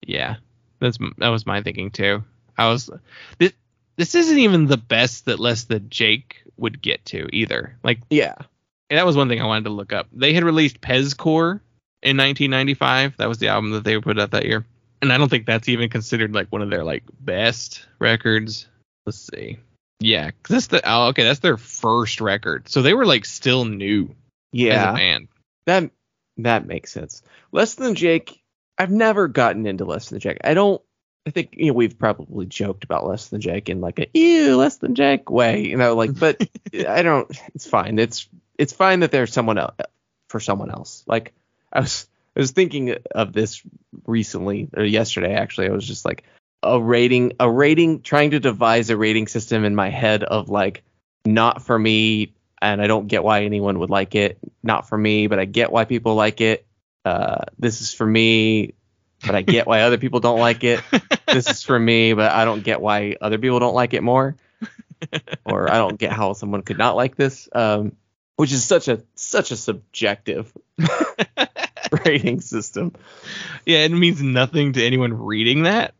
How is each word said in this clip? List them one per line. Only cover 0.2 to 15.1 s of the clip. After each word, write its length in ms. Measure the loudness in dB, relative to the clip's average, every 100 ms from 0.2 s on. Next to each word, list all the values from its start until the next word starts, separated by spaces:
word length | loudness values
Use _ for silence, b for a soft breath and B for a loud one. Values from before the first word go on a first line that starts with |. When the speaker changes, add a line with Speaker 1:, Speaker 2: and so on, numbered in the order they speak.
| -6 -8 _ _ _ _
Speaker 1:
that's 180 | -4 -2
m-, 140 | -10 -4
that 100 | -2
was 180 | -2 -2
my 160 | -6
thinking 280 | -6 -8 -10
too. 340 | -4 -2 -2 -6 _ _ 0
I 120 | 0
was, 220 | 0 -4 -18 B B B B
this, 140 | 0 0 _ _ _ -6
this 180 | -2
isn't 240 | 2 4 4
even 280 | 6 4 4
the 100 | 2
best 500 | 0 2 2 -2 -6
that 140 | -2
Less 240 | 0 -2
Than 240 | -2 -6 -6
Jake 540 | -2 2 2 -2 -20 -20 -8
would 240 | -8 -6
get 240 | -6 -6 -6
to 220 | -10 -6
either. 440 | -4 -4 -4 -8 -8
Like, 180 | -4 -4 0
Speaker 2:
Yeah. 260 | 0 0 -6 -20 _ _ _ _
Speaker 1:
and 100 | 0
that 80 | 2
was 100 | 2
one 120 | 2
thing 140 | 0
I 40 | -2
wanted 180 | -2
to 60 | -4
look 220 | -10 -8
up. 140 | -8 -8
They 200 | -2 2
had 120 | 2
released 360 | 2 2 2 -2
Pezcore 800 | -2 -2 0 -2 0 0 0 -4 _ _ _ _
in 140 | -2 2
nineteen 340 | 0 0 0
ninety-five. 680 | 0 0 0 2 2 0 -2
That 120 | -4
was 100 | -2
the 100 | -2
album 240 | -2 -2
that 120 | -4
they 140 | -2 -2
put 180 | -2 -2
out 120 | 0
that 160 | -2 -2
year. 180 | -4 -6 _ _ _
And 100 | 2